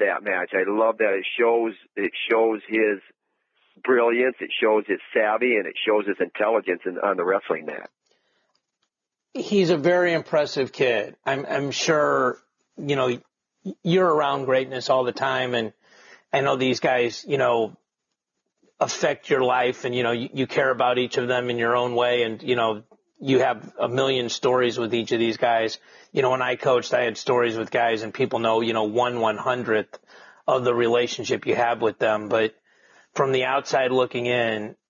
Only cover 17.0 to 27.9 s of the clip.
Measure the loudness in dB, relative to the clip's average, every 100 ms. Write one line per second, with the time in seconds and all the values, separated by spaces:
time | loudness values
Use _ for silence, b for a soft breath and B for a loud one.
17 | 0 -4 -4 0 2 0 -2 -6 _ _
18 | _ _ _ _ _ _ _ -4 -4 0
19 | -2 -2 0 2 4 2 0 -2 -4 -2
20 | 0 -2 -4 -4 -2 0 0 2 0 0
21 | -2 -2 -2 -2 -2 -2 0 2 0 2
22 | 2 2 0 -4 -2 0 0 -2 -8 _
23 | _ -8 0 2 2 -2 -8 -6 -4 0
24 | 0 0 -2 -2 0 2 2 0 -2 -2
25 | -2 0 0 0 0 2 0 -4 B B
26 | B -2 0 0 -2 -2 2 2 2 0
27 | 0 -2 0 2 2 -2 -2 0 0